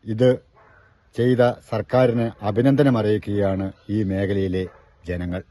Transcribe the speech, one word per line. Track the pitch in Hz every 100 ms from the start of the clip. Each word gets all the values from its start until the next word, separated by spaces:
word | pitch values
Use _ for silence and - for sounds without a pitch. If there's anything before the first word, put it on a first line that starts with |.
ഇത് | 110 110 127 131 _ _ _ _ _ _ _ -
ചെയ്ത | 123 123 123 117 -
സർക്കാരിന് | 110 - 127 127 120 117 -
അഭിനന്ദനം | 104 104 131 139 139 120
അറിയിക്കുകയാണ് | 104 104 - 101 98 95 95 - -
ഈ | 104 98
മേഖലയിലെ | 95 98 98 95 92 90 - _ _ -
ജനങ്ങൾ. | 87 87 90 -